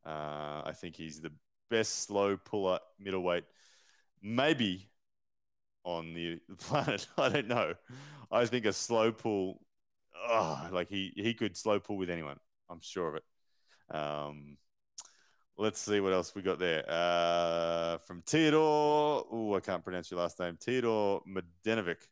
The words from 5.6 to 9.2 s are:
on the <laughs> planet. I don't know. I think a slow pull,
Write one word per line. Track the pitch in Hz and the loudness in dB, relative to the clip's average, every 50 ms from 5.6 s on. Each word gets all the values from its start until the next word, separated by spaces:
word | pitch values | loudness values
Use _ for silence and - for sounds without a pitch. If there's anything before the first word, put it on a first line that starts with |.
| _ _ _ _ _ | _ _ _ _ _
on | 90 87 82 82 82 82 | -6 -4 -4 -4 -6 -8
the | 85 85 85 82 - _ - | -6 -6 -6 -6 -8 _ -18
<laughs> | 98 92 | -18 -16
planet. | - - - 151 127 139 113 98 - - - | -10 -2 -2 0 0 0 -2 -4 -6 -6 -2
I | - 139 131 | 2 2 2
don't | 117 147 120 | 2 2 0
know. | 107 120 120 98 78 87 - _ _ 123 131 143 147 151 - - - | 2 2 2 2 0 -2 -6 _ _ -18 -18 -16 -18 -18 -20 -10 0
I | - 113 123 | 2 2 2
think | 113 117 123 107 | 4 2 2 2
a | 107 95 | 2 0
slow | - - - 117 113 110 113 | 0 -2 0 2 4 4 4
pull, | 113 - | 2 0